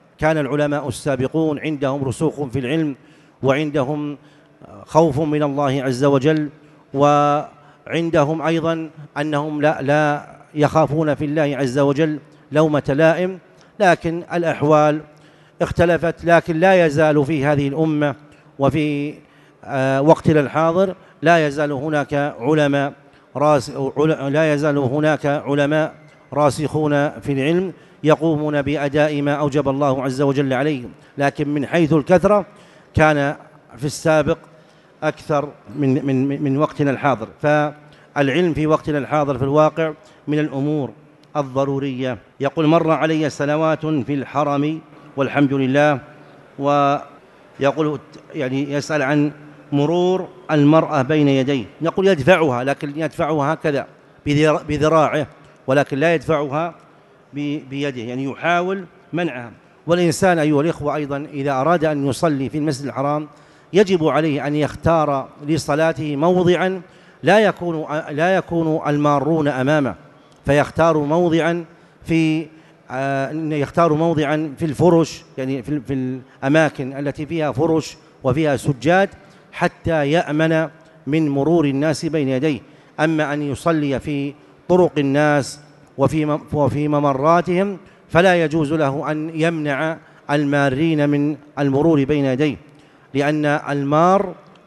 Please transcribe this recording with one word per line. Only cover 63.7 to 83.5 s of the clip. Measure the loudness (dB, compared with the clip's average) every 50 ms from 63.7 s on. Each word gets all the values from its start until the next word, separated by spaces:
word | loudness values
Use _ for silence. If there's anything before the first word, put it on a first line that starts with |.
| 2
يجب | 2 4 4 2 2 2 2
عليه | 2 2 2 0 -2 -2 -2 -2
أن | -2
يختار | -2 -2 -2 -4 -2 0 2 2 2 2 0 0 -2 -4 -8 -14 -12 -6 -4
لصلاته | -2 -2 -2 -2 0 0 2 0 0 -2 -4 -6 -2
موضعًا | 0 0 2 2 4 4 2 2 2 2 -2 -2 -4 -10 -16 -20 -20 -20 -20 -20 _ 0
لا | 2 4 4
يكون، | 4 2 0 -2 -4 -6 -6 -6 -6 -6 -6 -6 -6 -6
لا | -4 -2 0 2 2
يكون | 0 0 -2 -2 -2 0 0 -2 -2 -2 -2
المارون | 0 0 2 2 2 2 2 0 0 2 0 0
أمامه، | 0 0 0 2 2 2 0 0 -4 -6 -12 -20 -20 -20 _ _ _ _ _
فيختار | 0 2 2 2 0 0 2 2 2 2 2
موضعًا | 0 0 0 2 2 2 2 2 2 0 -2 -2 -6 -10 -16 -20 -20 _ _ _ -6
في، | -2 0 2 2 2 0 -2 -4 -8 -12 -20 -20 -20 _ _ _ -10
آه، | -8 -6 -4 -4 -2 -2 -4 -4
يختار | -6 -6 -6 -4 -2 -2 -4 -2 0 2 2 2 2
موضعًا | 2 2 0 0 0 0 0 0 -2 -2 -4 -6 -6
في | -4
الفرش، | -4 0 2 4 4 6 4 4 2 -2 -10 -18 -14 -10 -8
يعني، | -6 -6 -6 -6 -6
في | -6
ال-، | -6 -6
في | -4 -4 -4
الأماكن | -4 -4 -4 -6 -8 -12 -16 -14 -6 -2 2 4 4 4 2 0 -4 -8 -8 -8 -6
التي | -6 -6 -6 -8 -8
فيها | -6 -4 -4 -4 -2
فرش | -2 0 0 0 0 0 -2 -4 -10 -18 -20 -20 _ _ -2
وفيها | -2 0 0 0 0 0 0
سجاد، | -2 -2 -4 -2 0 2 2 2 2 0 -2 -10 -20 -20 -20 -20 _ _
حتى | -6 -4 -2 -2 -4 -4 -4 -2 -2 0 0 2
يأمن | 0 0 0 0 0 0 0 2 2 0 -2 -4 -8 -14 -20 -20 -20 -14 -6 -2
من | -2 0 0 0
مرور | 0 0 0 2 2 2 2
الناس | 2 0 0 0 -2 -2 -2 -4
بين | -4 -2 -2 -2 -2
يديه. | -2 -2 -2 -2 -2 -4 -8 -14 -20 -20 -20 -16 _ -2
أما | -2 0 0 0 -2 -2 -4
أن | -4
يصلي | -4 -4